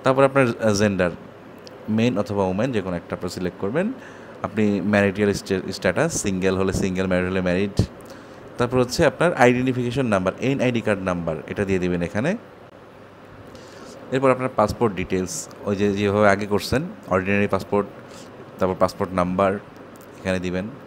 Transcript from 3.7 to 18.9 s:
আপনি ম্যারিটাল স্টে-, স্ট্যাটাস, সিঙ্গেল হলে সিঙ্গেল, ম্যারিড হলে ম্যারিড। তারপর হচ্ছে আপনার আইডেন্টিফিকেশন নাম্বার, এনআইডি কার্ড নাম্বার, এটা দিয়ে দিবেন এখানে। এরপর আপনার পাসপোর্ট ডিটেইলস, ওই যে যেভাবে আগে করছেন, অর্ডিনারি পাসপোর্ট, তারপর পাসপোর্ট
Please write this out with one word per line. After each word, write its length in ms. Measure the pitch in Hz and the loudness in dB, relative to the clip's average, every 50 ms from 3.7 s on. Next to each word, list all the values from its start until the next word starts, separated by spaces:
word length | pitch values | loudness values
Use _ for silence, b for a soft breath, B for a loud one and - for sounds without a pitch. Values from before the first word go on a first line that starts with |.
| 113 156 185 220 269 B B B B B B B B B - | -2 -2 -2 -2 -4 B B B B B B B B B -8
আপনি 380 | 98 - 110 107 104 101 98 | -6 0 2 2 2 2 0
ম্যারিটাল 520 | 82 101 104 101 101 101 95 101 104 101 98 | 0 2 2 4 4 4 4 4 2 2 2
স্টে-, 380 | 87 - - 98 95 - 92 | 0 0 -2 -2 -2 -2 -4
স্ট্যাটাস, 500 | 98 - - 98 87 113 143 170 165 - | -8 -2 0 0 2 2 0 0 0 -2
সিঙ্গেল 360 | - 110 95 92 90 95 95 92 | -2 -2 -2 0 2 2 2 2
হলে 160 | 95 95 90 | 0 0 0
সিঙ্গেল, 340 | - - 98 92 90 95 95 | 0 0 0 0 0 0 2
ম্যারিড 220 | 92 90 92 92 | 2 2 0 0
হলে 120 | 95 95 | 0 0
ম্যারিড। 400 | 90 90 87 90 101 101 98 - - - - - B B B B B B B B B B - - | 0 2 2 2 0 -2 0 -2 -2 -2 -2 -16 B B B B B B B B B B -4 -2
তারপর 220 | 123 120 123 127 | -2 0 2 2
হচ্ছে 260 | 123 120 - - 170 | 2 0 2 2 2
আপনার 280 | 143 - - 156 175 175 | 2 4 2 0 0 4
আইডেন্টিফিকেশন 720 | - 127 123 127 123 127 131 127 123 123 120 120 139 135 | 6 6 6 6 4 2 0 0 0 -2 -2 -2 -2 0
নাম্বার, 280 | 120 104 95 90 95 92 - | 2 2 2 2 0 -2 0
এনআইডি 420 | 92 127 139 139 110 127 120 117 | -2 -2 0 2 0 0 0 0
কার্ড 200 | 101 107 104 95 | 0 0 0 0
নাম্বার, 340 | 95 92 90 87 82 82 78 76 69 - | 0 -2 -2 -2 -2 -4 -4 -4 -6 -8
এটা 180 | 92 95 104 | -4 -4 0
দিয়ে 140 | 95 98 92 | 0 0 0
দিবেন 220 | 90 90 90 87 | 0 0 0 -2
এখানে। 360 | 85 82 - 101 117 160 196 233 - - - - - - - - - - - - - - - - - - - - - - B B B B B B B B B B - - | -2 -2 -2 -2 -2 -2 -4 -4 -8 -16 -20 -20 -20 -20 -20 -20 -20 -20 -20 -20 -20 -20 -20 -20 -20 -20 -20 -20 -20 -20 B B B B B B B B B B -10 -4
এরপর 200 | 117 131 135 135 | -2 2 4 4
আপনার 180 | 127 127 127 131 - | 4 4 0 -2 2
পাসপোর্ট 400 | - 107 104 - - 120 113 95 | 2 2 2 2 0 0 0 0
ডিটেইলস, 520 | 87 92 - 95 92 92 87 - - - - - - - | -2 -4 -2 -2 -2 -2 -2 -6 -10 -10 -12 -14 -8 -4
ওই 100 | 104 104 | -4 0
যে 180 | 95 101 104 98 | 2 2 2 2
যেভাবে 360 | 98 104 101 98 104 107 101 | 2 2 2 4 6 6 6
আগে 160 | 98 98 104 | 6 4 2
করছেন, 360 | 98 101 95 - - - 127 160 180 220 - - - | -2 -2 -2 0 0 -2 -2 -2 -4 -10 -14 -6 0
অর্ডিনারি 400 | 90 95 92 95 101 101 101 98 | 0 0 2 2 2 2 2 2
পাসপোর্ট, 400 | - 95 - - - 101 98 - - - - B B B B B B - - - - - | 0 -2 -2 0 0 0 0 0 -6 -18 -18 B B B B B B -20 -20 -18 -4 -2
তারপর 160 | 95 92 92 82 | 0 0 2 2
পাসপোর্ট 340 | 92 92 | 0 0